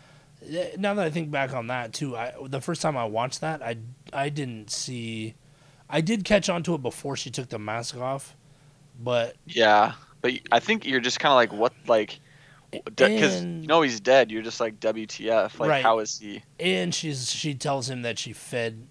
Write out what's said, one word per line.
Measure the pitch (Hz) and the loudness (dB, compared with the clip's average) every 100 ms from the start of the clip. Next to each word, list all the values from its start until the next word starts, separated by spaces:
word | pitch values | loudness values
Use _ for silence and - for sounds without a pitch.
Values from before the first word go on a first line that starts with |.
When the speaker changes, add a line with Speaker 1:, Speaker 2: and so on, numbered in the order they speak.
| - - _ _ - | -20 -20 _ _ -10
Speaker 1:
eh, | 175 175 - | -6 -6 -2
now | 202 | -2
that | 202 165 | 0 0
I | |
think | 160 151 | -2 -2
back | 147 135 | -2 -2
on | 131 113 | -2 -4
that | 127 117 | -4 -6
too, | - 143 117 | -6 -6 -4
I, | 120 - 131 | -6 -8 -8
the | 135 | -6
first | 151 165 | -4 -2
time | 170 139 | 0 0
I | |
watched | 117 107 123 - | -2 -2 -2 -4
that, | 156 156 | -6 -6
I, | 123 117 117 127 - | -6 -8 -10 -18 -10
I | 143 143 | -4 -2
didn't | 147 135 113 104 | -2 -6 -8 -10
see, | - - 123 117 113 110 - _ _ - _ _ | -8 -8 -6 -6 -6 -8 -10 _ _ -20 _ _
I | 156 | -2
did | 160 226 | 0 0
catch | 180 208 190 | 2 2 2
on | 175 | -2
to | 151 | 0
it | 165 | -2
before | 123 - 139 139 | -2 -6 -6 -6
she | 135 | -6
took | 120 127 | -8 -8
the | 117 | -8
mask | 107 113 117 123 | -6 -6 -6 -6
off, | 127 135 - - _ - - _ _ 120 | -6 -6 -8 -20 _ -20 -20 _ _ -8
but | 117 120 117 - - | 0 2 0 -6 -6
Speaker 2:
Yeah, | - 110 104 104 - - - | 4 8 8 6 2 -16 -4
but | 123 | -2
y-, | 127 - | -2 2
I | 120 | 2
think | - 220 - | 4 0 0
you're | 131 | 0
just | 120 - | 0 0
kinda | 151 | 6
like, | 135 113 | 6 6
"What, | 107 120 - - | 4 0 0 2
like, | 113 107 - _ - - - _ | 2 2 -6 _ -20 -20 -20 _
w-, | - - | -14 -10
d-," | - 131 220 | 4 4 6
'cause | 208 185 | 2 2
you | 175 | -4
Speaker 1:
And | 170 156 | -8 2
Speaker 2:
know | 165 | 4
he's | 147 113 | 4 0
dead, | 101 135 113 | 6 6 6
you're | 110 | 0
just | 113 - | -8 -4
like, | 113 107 | -4 -2
"W | 110 110 110 | -2 -2 -6
T | - 110 | -6 0
F, | 113 101 - | 2 2 0
like, | 156 | 0
Speaker 1:
Right. | 143 | 4
Speaker 2:
how | 120 113 | 4 2
is | 107 - | 0 -8
he?" | 107 101 - - | -12 -14 -16 -4
Speaker 1:
And | 175 185 180 | -2 0 -2
she's, | - 160 135 123 | -4 -4 -6 -6
she | - 156 | -4 -4
tells | 135 151 139 123 | -4 -2 -2 -4
him | 127 | -6
that | 120 110 | -6 -6
she | 120 | -8
fed, | 104 - 123 113 110 117 | -12 -6 -4 -4 -6 -14